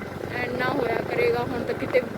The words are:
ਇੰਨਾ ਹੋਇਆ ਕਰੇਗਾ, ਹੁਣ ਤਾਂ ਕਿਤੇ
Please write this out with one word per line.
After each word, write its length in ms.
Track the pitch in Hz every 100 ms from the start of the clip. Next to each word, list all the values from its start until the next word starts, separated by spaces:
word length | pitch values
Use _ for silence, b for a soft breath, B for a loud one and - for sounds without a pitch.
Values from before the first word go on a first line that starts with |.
| - - - 240
ਇੰਨਾ 240 | 247 247 254
ਹੋਇਆ 320 | 285 233 226 -
ਕਰੇਗਾ, 320 | - 240 240
ਹੁਣ 220 | 240 240
ਤਾਂ 100 | 233
ਕਿਤੇ 260 | 247 254 262 247